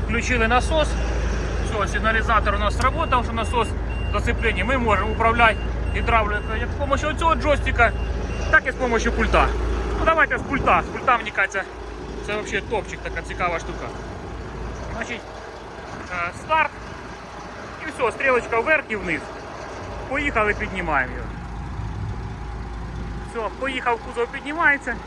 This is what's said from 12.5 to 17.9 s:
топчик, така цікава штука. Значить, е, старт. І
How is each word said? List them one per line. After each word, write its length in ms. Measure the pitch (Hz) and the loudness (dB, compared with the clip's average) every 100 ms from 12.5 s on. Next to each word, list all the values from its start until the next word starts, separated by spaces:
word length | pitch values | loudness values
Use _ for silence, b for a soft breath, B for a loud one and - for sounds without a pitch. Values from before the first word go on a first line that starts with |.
| 202 190 | -4 -2
топчик, 280 | 226 165 165 | -2 -2 -8
така 220 | 170 170 | -6 -6
цікава 360 | 160 185 180 165 | -6 -2 -2 -2
штука. 280 | - 165 123 - - 101 - - - - - - - 226 | -4 -8 -8 -10 -10 -10 -10 -10 -10 -8 -8 -8 -8 -6
Значить, 240 | 233 226 - - - - - - - - - | -6 -8 -10 -14 -14 -14 -14 -14 -12 -12 -8
е, 180 | 180 175 - | -4 -4 -6
старт. 300 | - 311 294 - - - - - - - - - - - | 0 2 2 -2 -12 -12 -12 -14 -14 -12 -12 -12 -12 -10
І 80 | 311 | -10